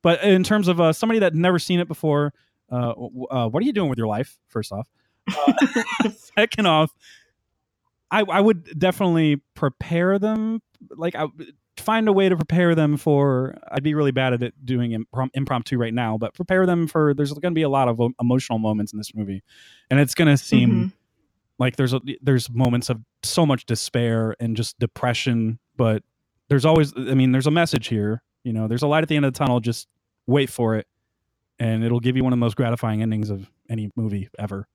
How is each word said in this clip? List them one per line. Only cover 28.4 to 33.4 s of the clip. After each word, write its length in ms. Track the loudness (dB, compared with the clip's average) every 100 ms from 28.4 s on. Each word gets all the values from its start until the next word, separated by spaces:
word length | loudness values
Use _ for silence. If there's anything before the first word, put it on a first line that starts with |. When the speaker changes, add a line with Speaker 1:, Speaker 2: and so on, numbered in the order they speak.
Speaker 1:
you 80 | -6
know, 160 | -4 -2
there's 140 | -2
a 40 | 0
light 160 | 0
at 60 | 2
the 80 | 0
end 80 |
of 80 | 0
the 60 | 0
tunnel, 220 | 0 0
just 280 | 0 -6 -10 _ _ _ -2
wait 240 | 0 0
for 260 | -2 0 0
it, 100 | -4 _ _ _ _ _ _ _
and 240 | -2 -2
it'll 160 | 0 0
give 160 | 0 0
you 80 |
one 80 | 0
of 20 | 2
the 40 |
most 120 | 0 0
gratifying 440 | -2 -2 -4 -2
endings 300 | -2 -2 -4
of 200 | -6